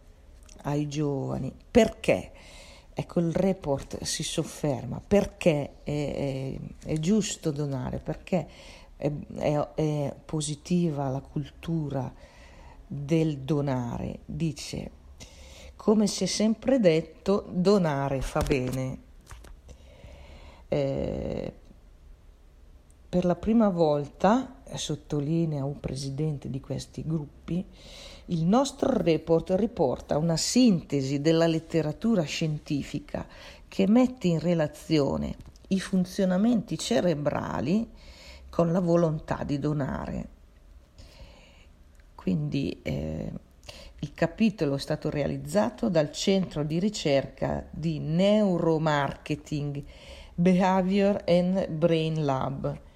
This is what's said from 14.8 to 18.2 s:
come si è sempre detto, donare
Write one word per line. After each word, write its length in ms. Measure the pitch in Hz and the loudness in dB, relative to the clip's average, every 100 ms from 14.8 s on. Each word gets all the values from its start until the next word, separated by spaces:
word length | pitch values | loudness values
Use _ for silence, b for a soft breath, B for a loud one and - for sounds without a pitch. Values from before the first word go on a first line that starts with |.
| - - - - B B B B B - | -10 -14 -20 -20 B B B B B -6
come 320 | - 220 202 | 2 4 4
si 160 | - | 2
è 40 | 180 | -2
sempre 520 | - 214 220 247 269 | 2 2 0 2 4
detto, 680 | 185 160 170 - - 202 - | 6 4 0 -6 -2 -2 0
donare 720 | 180 180 208 165 139 139 135 | 0 4 4 4 0 -2 -2